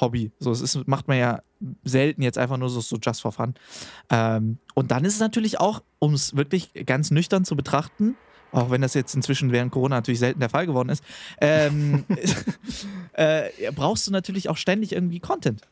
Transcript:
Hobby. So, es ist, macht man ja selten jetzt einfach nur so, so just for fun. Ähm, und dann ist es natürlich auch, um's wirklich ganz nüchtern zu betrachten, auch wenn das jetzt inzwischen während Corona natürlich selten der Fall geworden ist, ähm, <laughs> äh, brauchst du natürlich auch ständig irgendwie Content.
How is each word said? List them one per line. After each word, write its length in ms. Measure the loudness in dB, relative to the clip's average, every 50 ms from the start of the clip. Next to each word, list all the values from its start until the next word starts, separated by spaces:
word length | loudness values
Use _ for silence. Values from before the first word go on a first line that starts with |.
Hobby. 300 | -2 0 0 -2 -4 -4 _ -4
So, 140 | -2 -2
es 80 | 0 0
ist, 260 | -2 -2 -2 -2 0
macht 220 | 0 -2 -2 0 0
man 100 | 2 2
ja 220 | 2 2 0 -2 -8 _ _ -12 -12 -12 -12 -8 -6
selten 380 | 0 2 4 4 4 2 2
jetzt 160 | 0 0 0 0
einfach 180 | -2 0 0 -2
nur 100 | -2 -2
so, 120 | -2 -4
so 180 | -4 -4 -6 -2
just 200 | -2 -2 -2 -2
for 100 | -4 -6
fun. 220 | -4 -2 -4 -4 -4 -8 -14 -20 -16 -16 -16 -16 -18 -16 -4 0
Ähm, 480 | 2 2 4 2 2 2 0 0 -2 -4 _ _ -2
und 160 | -2 0 2
dann 140 | 0 2 2
ist 100 | 0 2
es 60 | 2
natürlich 380 | 0 0 0 0 0 0 0 2
auch, 240 | 0 0 0 -2 _ _ _ 0
um's 380 | 2 2 2 2 0 -2 0
wirklich 340 | -2 0 0 0 -2 -2 -4 -12 -10 -2
ganz 240 | -2 0 0 2 2
nüchtern 340 | 2 2 2 2 2 0 2
zu 120 | 0 0
betrachten, 580 | -2 0 0 0 0 0 -2 _ 0 0 0 0 -4 -12 -20 -20 -20 -14 -2
auch 180 | 0 2 2 2
wenn 100 | 2 2
das 140 | 2 2 0
jetzt 200 | 0 -2 0 -2
inzwischen 360 | -2 0 0 0 0 2 2
während 200 | 2 2 0 0
Corona 240 | 0 0 0 2 2
natürlich 240 | 0 0 0 0 2
selten 200 | 2 0 0 0
der 80 | -2 0
Fall 160 | 0 0 0
geworden 220 | 0 0 0 0 0
ist, 140 | -2 -4 -6 -12 -18 -18 -16 -14 -2 0
ähm, 640 | 2 4 4 4 4 2 2 0 2 2 2 0 0 0 -4 -2 0 -2 -2 -2 -2 -6 -8 -8
<laughs> 540 | -10 -12 -10 -10 -10 -10 -12 -12 -14 -10
äh, 380 | 0 2 2 4 4 2 0 -4 -6 -6 -6 -6 -2
brauchst 320 | 0 0 0 0 0 -2
du 60 | 0
natürlich 360 | -2 -2 -2 -4 -6 -6 -2 -4
auch 80 | -4
ständig 360 | -2 0 0 0 0 0 -2
irgendwie 280 | -2 0 0 0 -2 -4
Content. 420 | -4 -4 -4 0 0 -2 -2 -2 -10 _